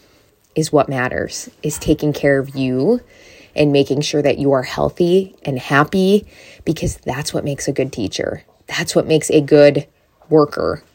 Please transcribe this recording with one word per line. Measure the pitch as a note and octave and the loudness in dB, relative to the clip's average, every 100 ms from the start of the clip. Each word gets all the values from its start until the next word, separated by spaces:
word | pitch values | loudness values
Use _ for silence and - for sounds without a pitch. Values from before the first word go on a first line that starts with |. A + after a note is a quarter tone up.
| _ _ _ _ _ - | _ _ _ _ _ -6
is | D#3 | 0
what | D3+ - | 0 0
matters, | C3 B2+ - - - - - | -2 -4 -4 -8 -10 -14 -10
is | D#3 - | -8 -4
taking | - D3+ D3+ | -2 0 -2
care | C#3+ C#3+ C#3 | 0 0 0
of | C3+ C3+ | -2 -4
you | C3 B2+ D#3 B3 - - - - - - | -2 0 0 0 -4 -20 -20 -20 -8 0
and | D3+ | 2
making | C#3 C#3 C#3 | 4 2 0
sure | D3 D3+ | -2 0
that | C#3+ C3 | 0 0
you | C#3 | 2
are | C3+ | 0
healthy | C3 - C#3+ - F3 F#3 F#3+ - | 0 -2 -2 0 2 2 0 -8
and | - B2+ | -8 -6
happy, | - C#3+ G3 G3 F#3+ G#3 - - - - - | 0 0 2 2 2 2 0 -20 -20 -10 -6
because | D#3+ - - | -4 -6 -8
that's | C#3 C3+ D3+ | -8 -8 -6
what | - | -6
makes | C#3+ C#3 - | -6 -6 -4
a | |
good | C3+ C3+ | -4 -4
teacher. | - F#2+ - - - - _ - | -4 -6 -6 -6 -8 -14 _ -10
That's | - F#3 E3+ | -8 -2 -2
what | - | 2
makes | D#3 - | 0 2
a | D#3 | 2
good | C#3 D3+ C#3+ D3 - _ _ _ - | 4 6 6 4 -4 _ _ _ 0
worker | D#3 D3 - E2 - _ | 2 2 -2 -4 -6 _